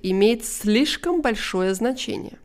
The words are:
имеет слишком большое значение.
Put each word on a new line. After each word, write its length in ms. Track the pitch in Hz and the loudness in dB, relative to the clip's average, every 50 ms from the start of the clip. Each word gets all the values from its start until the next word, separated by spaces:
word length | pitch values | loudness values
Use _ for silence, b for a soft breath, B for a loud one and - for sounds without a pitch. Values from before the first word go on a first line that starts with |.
| - | -4
имеет 400 | 185 185 190 202 220 240 233 - | 0 2 4 6 6 4 2 -2
слишком 760 | - - - - 208 214 226 294 302 - - - 339 359 339 | -8 -8 -4 0 2 2 4 2 2 0 -2 -2 -2 0 0
большое 520 | 285 254 220 - - - - 185 185 190 190 | 0 0 0 -2 -4 -4 -2 0 0 0 0
значение. 640 | 190 220 247 262 254 - 226 - 101 - - - - - | 0 -2 -2 -2 -4 -6 -8 -8 -8 -8 -10 -14 -18 -20